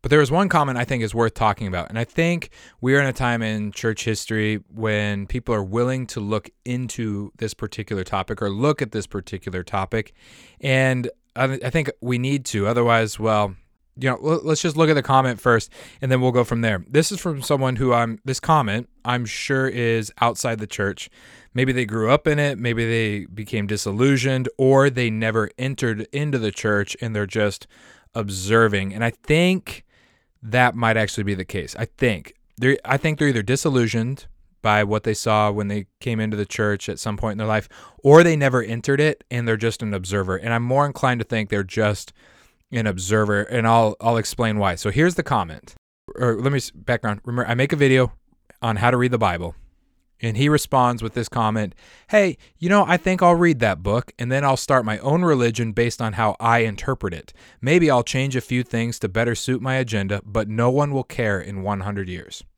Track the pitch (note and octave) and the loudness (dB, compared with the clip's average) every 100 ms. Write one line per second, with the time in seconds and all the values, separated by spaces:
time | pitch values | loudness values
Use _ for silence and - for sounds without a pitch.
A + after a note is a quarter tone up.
0 | - D3+ C#3 D#3+ G3 E3 C#3 B2 B2+ C3 | 4 4 4 2 2 2 2 -2 -2 -2
1 | A2 A2+ A2+ - A2 G2 G#2 F2+ D#2+ A2 | -2 0 0 2 0 0 -4 -4 -4 -6
2 | A#2 - E3 F3 - - - _ B2 C#3 | -4 0 0 -2 -8 -20 -20 _ 2 2
3 | C#3 B2 B2+ A#2 A2 G#2+ G#2 - A2+ G#2+ | 2 0 -2 0 -2 -4 -6 -4 -4 -2
4 | - G#2+ - A2 G#2+ G#2+ - G2 A2 G#2 | -4 -4 -4 -2 -2 -2 -8 -6 -2 0
5 | G#2 G2+ G2 B2 A#2 A2 F#2+ A2 B2 C3 | -2 -4 -4 -6 -2 -2 -2 -2 0 -2
6 | B2 - G2+ G#2+ - _ - B2 B2 - | -6 -8 -4 -4 -6 _ -8 -6 -6 -6
7 | A2+ G2+ G2+ _ A2 - G#2+ - G#2+ G2+ | -4 -4 -8 _ -8 -6 -10 -8 -6 -6
8 | F2+ G2 F#2 G2+ G2+ G2 C3+ D3 A#2+ A2 | -4 -4 -4 -4 -4 0 0 0 -4 -6
9 | - G#2 - F#2+ - F#2 F2 G2+ F#2+ A2 | -8 -12 -10 -12 -10 -10 -6 -6 -4 -4
10 | - _ - - - _ - C3 C3 B2+ | -6 _ -20 -20 -20 _ -2 2 2 0
11 | B2 - _ - C3 C3+ B2 E3 D3 - | -4 -10 _ -4 -2 -2 -4 -2 -4 -6
12 | A#2+ B2 B2+ C#3 B2+ G#2+ G2+ A#2 A#2+ A#2 | -4 -2 0 -2 -2 -2 0 2 4 2
13 | A2 - A2 G#2+ G#2 F#2 _ _ _ - | 0 -2 0 2 0 -4 _ _ _ -6
14 | C3 B2+ D3+ E3 D#3 D#3 F3 D3+ D#3+ D3 | -4 -2 -2 -2 0 0 0 2 4 4
15 | C3 C3+ C3 A#2 B2+ A2+ - - - - | 4 4 4 0 2 2 0 -18 -20 -8
16 | C3 B2+ B2+ B2 A#2 A#2 A2+ G2 - C#3+ | 0 2 4 2 0 0 0 -2 2 2
17 | D#3+ G3 F3+ C#3+ - C#3+ C3 A#2+ C3 A#2+ | 2 -4 -6 -6 -2 0 0 0 2 2
18 | A#2 A2+ C3 C3 - D#3 A2+ G#2+ B2 _ | 0 -4 -6 -6 2 2 2 -2 -6 _
19 | - B2 A2+ - - C3+ C3 B2 A#2 A2+ | -4 -2 -4 -8 -2 0 0 0 0 0
20 | G#2 - A#2 A2 B2+ A2+ G#2 - G2+ F#2+ | -2 0 0 0 -4 -6 -8 -4 -4 -4
21 | - _ - - _ A#2+ C3 B2 A2+ A2 | -14 _ -20 -20 _ -2 0 0 -2 0
22 | A2+ D3 - D3 C#3+ B2+ A#2 A2+ A2+ A2+ | 2 2 2 2 0 0 -2 0 0 0
23 | A2 G#2 - G2 G#2 A2+ G2+ G#2 G#2+ G2+ | 0 -4 -8 -12 -6 -4 -2 -4 -4 2
24 | C3+ C#3 C3 C3 B2+ - C3 C3+ C#3 B2+ | 2 4 0 -2 -4 0 4 6 4 2
25 | A#2+ A2 A2 A2 G#2 - C3 C3+ B2 G#2+ | -2 0 0 0 -2 -4 -6 -2 -2 -2
26 | A2 C#3 D3 C3+ G#2+ - A2 G#2 G2 - | -6 -4 -2 0 -2 -2 0 0 -2 -6
27 | A#2 G#2+ G2+ A2+ G#2 - - _ - - | -4 -4 -2 0 0 -2 -16 _ -20 -20
28 | _ - G2+ G2 F#2 A2+ A2+ G2+ G2 G2+ | _ -8 -6 -6 2 4 4 2 -2 -2
29 | A#2 - - D#3 F3+ F#3 - - _ _ | -4 -4 0 2 4 0 -4 -16 _ _
30 | _ _ _ _ A2+ B2 B2 A2+ A2+ A2 | _ _ _ _ -2 2 2 4 2 2
31 | G#2+ - G2+ F#2+ F#2 G2 C#2+ - A2+ _ | 0 -2 -2 -4 -4 -6 -8 -8 -10 _
32 | B2+ F#2 - - _ - B2 C#3 - C3+ | 0 0 -8 -20 _ -2 0 0 0 -2
33 | D#3+ D3+ D3 A#2 G2+ C3 D#3+ C3 A#2 A2+ | 0 0 2 2 0 0 2 2 2 0
34 | A2+ C3+ - - _ _ A2 G#2+ G#2 G#2+ | -4 -6 -12 -20 _ _ 2 2 2 0
35 | A2+ G#2+ - G#2+ G#2+ G#2 G2+ G#2 F#2+ _ | -2 -2 0 2 2 0 -4 -4 -8 _
36 | - A2+ A2 G#2+ G2+ - G#2+ G2+ - G2 | -4 -2 -2 -2 -4 -2 0 0 -4 -6
37 | A2+ G2+ A2+ G#2 G#2+ G#2+ - - - _ | -6 -4 -4 -4 -2 -2 -2 -20 -20 _
38 | C#3 D#3 E3+ D#3 C#3 B2+ A2 A2+ B2 C#3 | 8 10 10 4 2 0 -2 -6 -2 2
39 | D3+ - _ A#2+ A#2 A2 A2+ - A2 G2+ | 2 0 _ -4 -2 0 0 -2 -6 -6
40 | F#2 G2+ F#2+ F#2 A#2 A#2 A#2+ C3+ C#3+ - | -2 -2 -2 -4 -2 -2 0 2 0 0
41 | C3 A#2+ A2 A2+ G#2 G2+ F#2 - G#2+ G2+ | -2 -2 -2 -4 -2 -2 -2 0 0 0
42 | - _ _ _ _ _ _ A#2+ A2 F#2 | -8 _ _ _ _ _ _ -2 -2 -4
43 | F2+ G#2+ G#2 G2+ G#2 A#2+ A2+ A2+ A2 - | 0 2 2 0 0 0 4 4 4 2
44 | A2+ A#2 G#2 - A#2 G#2 G2 E2+ G#2 F#2+ | 0 0 -2 -2 -2 0 0 0 -2 2
45 | E3+ F3 - B2 E2+ C#2+ - - _ _ | 2 0 -2 -2 -2 -10 -18 -20 _ _
46 | - - B2 A2 C3 C#3 - - - A#2+ | -18 -2 0 2 0 0 -4 -10 -4 -2
47 | A2 G#2 - A#2+ A2+ A#2+ C3+ D#3 C#3 C3 | -2 -6 -4 -4 -2 0 0 4 4 6
48 | B2 - _ _ _ _ A#2 G#2 A#2+ B2 | 2 -2 _ _ _ _ -2 2 2 2
49 | B2 A#2+ G#2 F2 F2 - - _ _ _ | 2 2 0 0 -6 -10 -20 _ _ _
50 | _ _ A#2 G#2+ C#3+ D3+ - C3+ B2 A#2 | _ _ -6 0 2 2 2 2 2 0
51 | A2 A#2+ A2+ B2 A2 A2 G2+ - - - | -6 -6 -6 -2 0 0 -4 -8 -20 -20
52 | _ G#3+ F#3+ B2+ - _ F3 G#3 D#3+ F3 | _ 2 2 -2 -16 _ 2 4 4 2
53 | F#3+ F#3 F3+ E3+ F3 C#3 A2+ F2 F#2+ A2 | 0 4 4 6 4 4 0 0 0 -2
54 | - - A#2+ C3 C#3+ C3 - C3+ A2 G#2+ | -2 -8 -4 0 2 0 2 2 2 -2
55 | C3+ D#3+ F3+ C#3 A#2+ A2+ A2+ G2+ A#2+ - | 0 2 2 4 2 0 -2 0 0 0
56 | A2+ G2+ A2 - A2+ A#2 A2+ G2 - C3 | -4 0 0 0 2 2 2 -2 -6 -4
57 | G2 E2 - - - _ B2 F3 D#3+ B2+ | -6 -8 -14 -20 -20 _ 2 4 6 4
58 | A#2 C3+ C3+ B2+ - B2 A#2+ A#2 A#2 A2+ | 2 -2 -2 -4 -2 -4 -2 -4 -4 -4
59 | G#2 G2+ A#2 A#2 - B2+ C3 C3 B2 A2 | -4 -2 -2 -2 -2 -2 -2 -2 -2 -2
60 | F#2+ G2+ G2+ G#2+ G#2 G#2+ A#2+ C3+ C#3+ C3+ | -2 -4 -4 -4 -2 0 2 2 0 -2
61 | B2+ - A2+ G2 - G2 F#2+ G2 F#2+ G2+ | -6 -4 -2 -2 -4 -8 -4 -4 -4 -6
62 | F#2 F2 - - - | -8 -10 -12 -18 -20